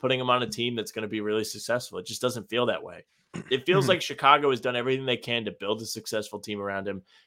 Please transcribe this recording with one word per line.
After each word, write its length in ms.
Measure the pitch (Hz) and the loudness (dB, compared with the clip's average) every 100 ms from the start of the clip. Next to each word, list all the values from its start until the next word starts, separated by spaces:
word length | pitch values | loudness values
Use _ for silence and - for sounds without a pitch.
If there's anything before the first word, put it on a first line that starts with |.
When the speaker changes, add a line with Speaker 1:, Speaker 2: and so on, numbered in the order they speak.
Speaker 1:
putting 180 | 127 127 | 0 2
him 100 | 127 | 4
on 120 | 123 | 2
a 60 | 113 | 2
team 260 | 104 117 | -2 -2
that's 160 | 117 104 | -2 -4
gonna 160 | 110 107 | -6 -6
be 140 | 107 | -4
really 240 | 104 107 | 0 0
successful. 540 | 107 110 - 120 - 92 | -2 -6 -2 -2 -4 -10
It 80 | - | -10
just 140 | 107 | -4
doesn't 260 | 123 113 - | -2 -2 -2
feel 180 | 117 120 | 0 0
that 160 | 85 | 0
way. 220 | 90 87 - _ _ - - | -6 -16 -20 _ _ -14 -2
It 160 | 127 165 | 0 4
feels 180 | 180 | 4
Speaker 2:
Mm-hmm. 60 | 139 | 4
Speaker 1:
like 120 | 180 | 2
Chicago 480 | - 127 139 147 143 | 0 2 6 8 6
has 100 | 123 | 2
done 140 | 123 | 0
everything 320 | 123 123 131 131 | 0 0 0 0
they 100 | 120 | -2
can 280 | 120 120 | -2 -2
to 80 | 107 | -4
build 280 | 85 101 110 | -4 -4 -4
a 40 | 113 | -6
successful 540 | 110 - 110 104 104 | -10 -4 -4 -4 -8
team 200 | 107 101 | -8 -6
around 280 | 101 98 101 | -4 -4 -6
him. 140 | 98 - _ | -8 -12 _